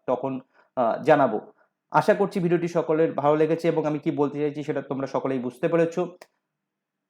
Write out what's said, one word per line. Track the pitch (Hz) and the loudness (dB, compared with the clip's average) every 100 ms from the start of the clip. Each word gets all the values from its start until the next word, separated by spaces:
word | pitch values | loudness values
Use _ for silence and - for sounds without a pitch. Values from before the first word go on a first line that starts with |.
| - | -4
তখন, | 123 135 131 - _ _ - | -4 -4 -8 -12 _ _ -2
আহ, | 113 - | 0 0
জানাবো। | 147 147 127 107 - _ _ _ _ | 4 4 4 0 -8 _ _ _ _
আশা | 151 180 | 0 2
করছি | 196 190 196 | 2 0 -2
ভিডিওটি | 170 170 165 | 0 0 0
সকলের | 170 135 156 160 | -2 0 0 0
ভালো | - 147 156 | 2 2 2
লেগেছে | 156 165 170 | 2 2 0
এবং | 160 151 | 0 -2
আমি | 151 | -2
কি | 165 | -2
বলতে | 143 143 143 | 0 -2 0
চাইছি | 147 143 | -4 -4
সেটা | 143 135 | -6 -6
তোমরা | 131 135 135 | -6 -6 -4
সকলেই | 143 135 131 | -4 -2 -4
বুঝতে | 123 - 165 | -4 -4 0
পেরেছো। | 170 165 180 170 - - _ _ _ _ _ _ _ | 2 2 0 -6 -8 -20 _ _ _ _ _ _ _